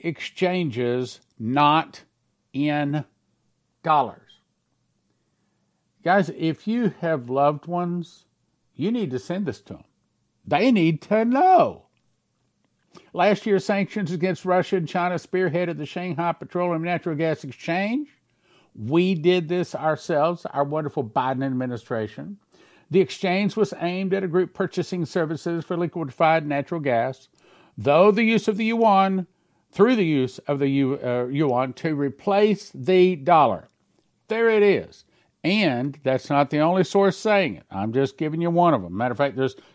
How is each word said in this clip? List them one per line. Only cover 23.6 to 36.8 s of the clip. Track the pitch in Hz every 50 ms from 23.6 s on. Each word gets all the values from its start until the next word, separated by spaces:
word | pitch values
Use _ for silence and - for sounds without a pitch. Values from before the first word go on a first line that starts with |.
| 208 196 - -
aimed | 165 175 180 185 196 190 190
at | 196 190
a |
group | 180 151 185 180 165 -
purchasing | - 196 165 - 185 170 - 190 180 165
services | - - 185 160 151 165 151 - 175 170 165 147
for | - 175
liquefied | 170 175 160 - 175 160 135 - - 170 156 160 160 151
natural | 147 143 143 143 - 175 165
gas, | 143 139 120 113 120 131 135 - - _ _ _ _ _ _ _ _ _ _
though | - 101 143 143 160 190 208
the | 202 220
use | 233 220 226 208 -
of | - 208
the | 196 226
yuan, | 220 226 226 226 220 196 190 190 190 190 190 180 - _ _ _ _ _ _ _ _
through | - - 202 247 262
the | 220 185
use | 160 151 139 131 127 -
of | - - - 147 139
the | 143
yu-, | 139 139 139 139 127 139 - -
uh, | 123 123 123 123
yuan | 123 139 143 156 139 123 120 131 131 123
to | - - 165 156
replace | 143 143 139 131 - - 202 196 202 214 220 202 202 - -
the | - 135 127 147 185 185 180 185 185
dollar. | 147 135 160 170 160 143 120 95 78 - - _ _ _ _ _ _ _ _ _ _ _
There | - 214 226 226
it | 226 220 214
is. | 208 202 180 113 82 - - - _ _ _ _ _ _ _ _ -
And | 160 196 220 202 156 127 120 131 143 139 -
that's | - 135 131 127 -
not | - 147 139 147 139
the | 151
only | 151 151 165 185 190